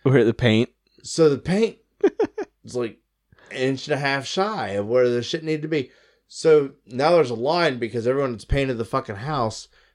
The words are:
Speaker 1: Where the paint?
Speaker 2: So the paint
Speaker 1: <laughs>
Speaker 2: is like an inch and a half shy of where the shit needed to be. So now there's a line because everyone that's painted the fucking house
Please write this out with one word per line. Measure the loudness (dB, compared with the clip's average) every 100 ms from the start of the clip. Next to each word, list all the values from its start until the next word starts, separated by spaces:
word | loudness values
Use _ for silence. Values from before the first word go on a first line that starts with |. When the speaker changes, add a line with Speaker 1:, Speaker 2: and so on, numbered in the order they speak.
Speaker 1:
Where | 2 4
the | 4
paint? | 4 2 4 2 _ _ _
Speaker 2:
So | -8 2 4
the | 2
paint | -2 0 0 -4 _ _ -2 0
Speaker 1:
<laughs> | -4 -6 -14 _
Speaker 2:
is | -10 -6
like | -6 -8 _ _ _ _ -16
an | -4
inch | -2 -2 -4
and | -4
a |
half | -2 -4 -4
shy | -4 -2 -4 -4
of | -4 0
where | 2 2
the | 2
shit | -4 -6
needed | -4 -6
to | -2
be. | -4 -4 _ _ _ _
So | -2 4 4 4 -6 _
now | -2 2
there's | 4 2
a | -2
line | -2 0 0 -2
because | -4 -4 -2
everyone | 0 -2
that's | -6 -4
painted | -2 0 -4
the | -4
fucking | -4 -6 -8
house | -6 -4 -4 -4 -14 _ _